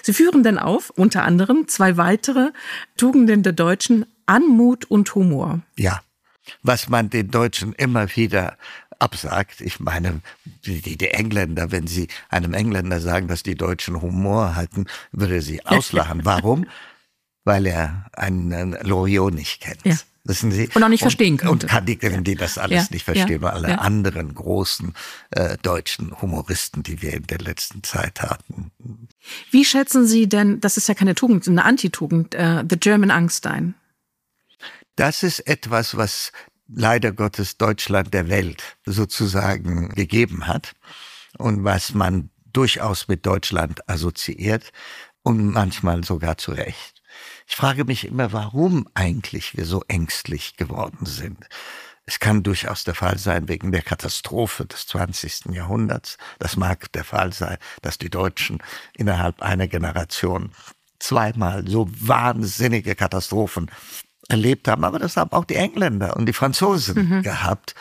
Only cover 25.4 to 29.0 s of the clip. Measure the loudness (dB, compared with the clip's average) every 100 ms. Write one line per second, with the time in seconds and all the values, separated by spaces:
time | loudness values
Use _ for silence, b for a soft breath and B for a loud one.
25.4 | -2 -2 -2 -2 -4 -8 -8 -6 -6 -4
26.4 | -4 -4 -4 -8 -8 -8 -6 -8 -6 -8
27.4 | -6 -8 -10 -10 -8 -4 -4 -4 -6 -6
28.4 | -10 -14 -14 _ -18 -18